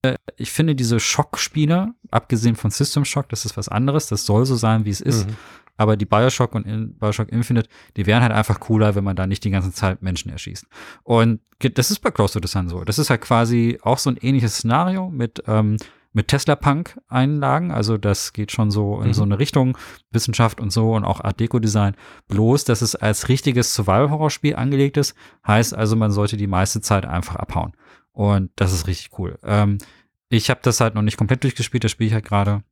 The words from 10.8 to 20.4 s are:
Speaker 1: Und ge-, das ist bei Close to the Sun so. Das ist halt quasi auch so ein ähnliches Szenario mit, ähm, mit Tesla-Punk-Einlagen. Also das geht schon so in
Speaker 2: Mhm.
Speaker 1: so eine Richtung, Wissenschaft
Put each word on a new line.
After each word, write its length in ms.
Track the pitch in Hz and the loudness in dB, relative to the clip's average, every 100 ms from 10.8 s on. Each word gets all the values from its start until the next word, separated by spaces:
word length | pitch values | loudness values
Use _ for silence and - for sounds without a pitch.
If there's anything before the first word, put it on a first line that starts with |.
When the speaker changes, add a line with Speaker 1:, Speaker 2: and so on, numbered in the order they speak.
| - - | -20 -20
Speaker 1:
Und 380 | - 117 117 110 _ _ | 0 4 4 2 _ _
ge-, 120 | 131 | -2
das 180 | - 123 | 0 -2
ist 100 | 104 | -2
bei 100 | - | -4
Close 280 | - 101 101 | 0 0 0
to 80 | 90 | -4
the 40 | |
Sun 180 | 98 87 | -4 -4
so. 160 | 87 | -6
Das 140 | 85 110 | -4 -2
ist 120 | 151 | 0
halt 100 | 117 | 0
quasi 560 | - 117 117 120 117 120 | 2 2 4 2 2 0
auch 160 | 107 127 | -2 0
so 120 | 143 | 0
ein 60 | 123 | -2
ähnliches 400 | 123 135 113 - | 0 2 0 -2
Szenario 540 | 113 127 180 190 185 | 0 0 0 -2 -6
mit, 320 | 147 117 - - | -4 -6 -6 0
ähm, 300 | 107 107 107 - _ _ 110 | 2 2 0 -6 _ _ -4
mit 120 | - | 0
Tesla-Punk-Einlagen. 1400 | 139 - 147 147 143 175 - _ 127 135 151 139 143 175 | 0 2 2 2 0 -4 -14 _ 0 2 0 0 0 -2
Also 260 | 151 107 110 | -2 0 0
das 340 | 101 98 - | 0 0 -2
geht 200 | - 104 | -6 -6
schon 180 | - 107 | 0 0
so 300 | 104 101 104 | 2 0 0
in 80 | 104 | 0
Speaker 2:
Mhm. 60 | |
Speaker 1:
so 80 | 110 | 2
eine 160 | 101 101 | 2 2
Richtung, 380 | 143 143 127 127 - - _ | 2 2 2 -2 -10 -20 _
Wissenschaft 480 | 117 - 113 | -2 -2 2